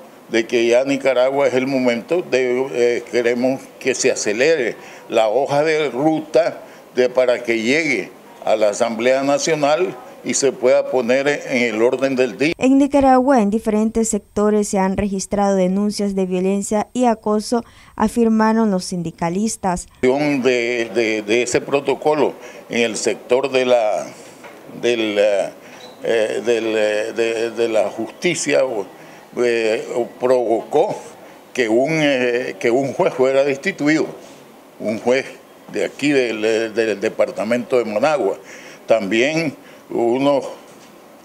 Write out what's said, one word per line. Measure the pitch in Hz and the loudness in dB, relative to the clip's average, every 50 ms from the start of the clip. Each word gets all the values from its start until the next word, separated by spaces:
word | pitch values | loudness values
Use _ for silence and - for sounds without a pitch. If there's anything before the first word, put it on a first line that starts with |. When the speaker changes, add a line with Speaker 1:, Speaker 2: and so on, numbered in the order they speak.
| - - - - - - | -18 -20 -20 -20 -8 -4
Speaker 1:
de | 113 117 113 | -2 -2 0
que | - 123 117 117 | 0 0 2 4
ya | 117 117 123 135 | 4 4 2 2
Nicaragua | 139 139 131 135 139 127 123 127 135 139 143 143 | 0 -2 0 0 0 2 2 2 2 2 2 0
es | 127 123 | 2 2
el | 131 131 | 0 0
momento | 139 139 131 127 123 120 117 101 - 165 180 | 0 0 0 0 0 0 -2 -2 -4 -4 -4
de, | - - 123 131 127 123 123 127 131 139 | -2 -2 -2 0 0 0 0 -2 -2 -2
eh, | - 123 120 120 120 107 - - | 0 0 2 2 0 -2 -4 -4
queremos | - 120 117 117 123 120 127 131 135 127 - - - - | -2 0 0 0 0 0 0 -2 -2 -4 -8 -16 -16 -6
que | - 135 120 | -2 -2 -2
se | - - 127 | 0 0 0
acelere | 104 - - 110 104 113 135 160 165 151 120 101 - - - - - - - - | 0 0 -2 -4 -2 0 2 2 2 0 0 -4 -6 -8 -12 -20 -20 -20 -10 -2
la | - 113 110 107 | 0 0 2 2
hoja | 104 131 139 123 143 143 | 2 2 2 2 2 2
de | 151 160 156 151 156 135 | 2 2 2 0 0 -2
ruta | 117 127 143 160 160 151 - - - 160 170 151 - - - - - - - - - | -2 0 0 0 0 0 -2 0 2 2 2 0 -2 -8 -12 -18 -20 -20 -20 -4 0
de, | 123 127 123 | 0 0 2
para | 123 127 127 123 120 110 | 2 2 2 2 2 0
que | 120 117 117 113 | 0 -2 -2 0
llegue | 110 117 139 160 165 147 127 98 87 85 - - - - - - - | 0 0 0 0 0 0 -2 -2 -4 -6 -12 -20 -20 -20 -20 -6 -2
a | - 107 | 0 2
la | 107 107 104 | 2 2 2
Asamblea | 101 - 120 117 113 107 117 127 131 135 | 2 0 -2 -2 0 0 2 2 2 2
Nacional | 139 139 143 139 - 170 160 151 143 139 151 165 185 196 - - - - - - - | 2 2 0 0 0 0 0 2 2 2 2 2 0 -2 -4 -8 -14 -20 -18 -10 -6
y | - 127 | -4 -2
se | - 143 131 | 0 2 0
pueda | 104 - 113 127 139 139 135 - | 2 2 2 4 4 4 2 0
poner | - 131 120 113 127 135 139 143 | 0 0 0 2 2 2 2 0
en | 143 - - - 143 120 123 117 107 | -2 -2 -4 -4 -2 0 0 0 2
el | 110 | 2
orden | 113 127 135 123 131 135 135 | 2 2 2 2 0 0 2
del | 127 127 120 95 | 2 0 0 0
día. | 92 135 160 - - | 0 -2 -2 0 0
Speaker 2:
En | - 262 269 269 | 2 4 4 4
Nicaragua, | 285 269 285 277 269 269 254 254 254 277 277 240 | 4 4 4 4 4 6 6 4 4 4 4 4
en | 202 202 | 2 2
diferentes | 202 226 - 226 208 214 220 226 - 233 226 220 | 0 -2 -2 -2 0 0 0 0 0 -2 -2 -2
sectores | - 202 - _ - 208 208 214 214 214 208 - | -2 -4 -6 _ -2 0 0 2 2 0 0 0
se | - 196 | 0 0
han | 190 190 196 | 0 0 0
registrado | 196 202 202 202 190 - - 208 202 202 196 196 | -2 -2 -2 -4 -6 -6 -4 -2 0 2 2 2
denuncias | 190 185 180 185 196 208 208 202 - 208 202 196 | 2 2 2 0 0 -2 -2 -2 -2 -4 -2 -2
de | 190 190 | -2 -2
violencia | 185 185 180 185 190 202 202 202 - 214 208 - - | -2 -2 0 0 0 0 -2 -2 -2 -2 -2 -2 -4
y | - 247 254 | -2 0 2
acoso, | 240 220 226 - 214 214 214 208 - 247 233 226 - - - - - - | 2 0 0 0 -2 -2 -2 0 -2 -2 -2 -4 -6 -14 -20 -20 -12 -4
afirmaron | - 220 214 - 240 233 226 220 220 220 220 220 226 226 214 | -2 -2 0 2 2 2 4 4 4 4 4 4 2 2 2
los | 190 185 180 | 0 -2 -4
sindicalistas. | - 190 180 165 165 - - 175 170 170 190 214 226 - - - 190 175 180 - - - _ | -6 -6 -6 -6 -8 -6 -4 -4 -4 -2 -2 -2 -4 -4 -4 -4 -4 -4 -4 -6 -12 -8 _
Speaker 1:
De, | - - 131 143 151 147 143 135 117 131 123 120 117 120 123 120 117 110 | 0 2 2 2 2 0 0 2 2 2 2 2 0 0 -2 -2 -2 -2
de, | 101 117 117 110 110 107 | 0 0 0 0 0 -2
de | 101 104 110 123 | 0 0 0 0
ese | 120 - - 143 | 2 0 0 -2
protocolo | 139 - 135 139 135 147 131 - - 151 151 151 127 92 - - - - - - - - | 0 -2 -2 -2 0 -2 -2 0 0 0 2 2 0 0 -2 -4 -14 -18 -20 -18 -12 -6
en | 113 117 | -2 0
el | 117 113 104 | 0 0 -2
sector | - - 113 98 - - - 123 131 135 139 | -2 -4 -4 -4 -4 -2 0 0 0 2 2
de | 131 131 127 | 0 0 2
la, | 123 123 120 110 107 95 78 71 - - - - - - - - - - - - - - - | 4 2 2 2 0 -2 -4 -6 -8 -14 -18 -20 -20 -20 -20 -20 -20 -20 -20 -20 -18 -10 -4
del, | - 120 120 113 110 107 104 | -2 0 0 0 -2 0 2
eh, | 101 101 107 101 95 85 - - - - - - - - - - - - - 113 113 107 - - - 107 | 2 2 2 2 0 -2 -4 -8 -14 -20 -20 -20 -20 -20 -20 -16 -8 -2 0 0 0 0 0 -2 -2 0
del, | 120 117 110 110 113 110 | 0 0 0 0 0 0
eh, | 110 107 107 107 104 107 113 | 0 0 0 0 -2 -4 -4
de, | 107 110 113 113 113 110 113 117 | -2 -2 -2 0 -2 -2 -4 -4
de | 110 113 117 117 | -2 -2 -2 0
la | 110 107 98 101 | 2 0 0 0
justicia, | - - 110 - - - 175 180 160 - - 143 143 143 135 | -4 -6 -8 -10 -8 -4 -4 -2 -2 -2 -2 0 2 2 2
o, | 131 117 104 95 92 - - - - - - - - - 120 120 | 0 -2 -4 -8 -8 -12 -20 -20 -20 -20 -20 -20 -10 -4 -2 0
eh, | 120 117 117 113 107 110 131 151 - - | 0 0 0 0 0 0 -2 -4 -4 -4
o | 123 117 | -4 -4
provocó | - - - 120 123 131 127 120 107 113 107 - - 135 147 185 - - - - - - - - - - - - - | -4 -6 -2 0 2 2 2 2 0 0 -2 -2 0 0 0 2 0 -2 -8 -12 -16 -20 -20 -20 -20 -20 -20 -20 -8
que | - - 120 107 | -4 -2 0 2
un, | 110 123 135 151 | 2 2 2 2
eh, | 160 160 151 143 139 127 123 123 120 123 131 139 135 - | 0 0 2 2 2 2 0 0 0 -2 -2 -6 -6 -2
que | - 120 | 0 2
un | 117 139 135 135 - | 2 2 0 0 -2
juez | - 185 156 - | 0 -2 0 2
fuera | - 131 135 135 135 139 | 2 2 4 4 4 2
destituido, | 147 131 135 - 190 - - 147 147 156 156 - - - - - - - - - - - - - - - - | 2 0 -2 -4 -4 -4 -2 0 0 2 2 0 -4 -8 -12 -18 -20 -20 -20 -20 -20 -20 -20 -20 -20 -16 -10
un | - 104 113 104 | -8 -6 -6 -2
juez | - 120 127 135 - - - - - - - - - - | 0 0 0 0 0 -4 -10 -20 -20 -20 -20 -20 -16 -10
de | - 107 90 | -6 -4 -4
aquí | - - - 139 147 | -4 -4 -2 -2 0
del, | 143 135 123 113 110 107 107 110 113 107 113 113 101 | 2 2 2 0 -2 -2 0 0 0 0 -2 -2 -2
del | 113 113 110 101 98 | -2 0 0 -2 -2
departamento | 107 110 - - 107 98 - - 101 110 120 123 113 - 131 123 | -4 -2 0 -2 -2 -2 -2 -4 -2 -2 -2 -2 -2 0 0 0
de | 113 | 0
Managua. | 107 101 107 127 156 156 139 104 98 - - - - - - - - - - - | 0 -2 0 0 0 0 0 0 -2 -4 -4 -10 -18 -20 -20 -20 -20 -20 -6 -2
También | - 117 110 104 92 110 110 123 143 160 165 147 143 - - - - - - - - | 0 0 2 2 0 0 2 2 0 0 -2 -4 -4 -6 -10 -16 -20 -20 -20 -12 -8
unos | - 117 117 117 120 131 139 143 143 131 113 - - - - - - - - - - - - - - - | -4 -2 0 0 0 2 2 2 0 0 -2 -6 -10 -16 -20 -20 -20 -20 -20 -20 -20 -20 -20 -20 -20 -20